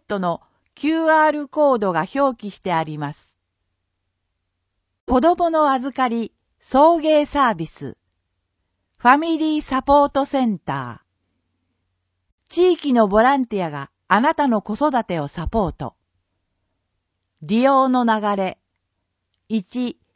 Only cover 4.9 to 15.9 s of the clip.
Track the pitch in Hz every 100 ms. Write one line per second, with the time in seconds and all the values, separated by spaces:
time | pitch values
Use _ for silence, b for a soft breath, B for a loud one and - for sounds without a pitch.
4.9 | _ - 254 320 349 339 320 294 269 262
5.9 | 262 254 233 220 _ _ _ - 262 311
6.9 | 339 311 302 294 285 247 170 160 - 139
7.9 | - _ _ _ _ _ _ _ _ _
8.9 | _ 240 285 330 311 311 302 - 262 262
9.9 | 285 285 277 277 269 240 190 - 139 123
10.9 | - _ _ _ _ _ _ _ _ _
11.9 | _ _ _ _ _ _ 330 359 320 285
12.9 | 247 208 214 247 277 240 202 165 143 139
13.9 | _ - 196 285 320 285 214 - 202 294
14.9 | 254 208 170 143 - 156 226 175 - 135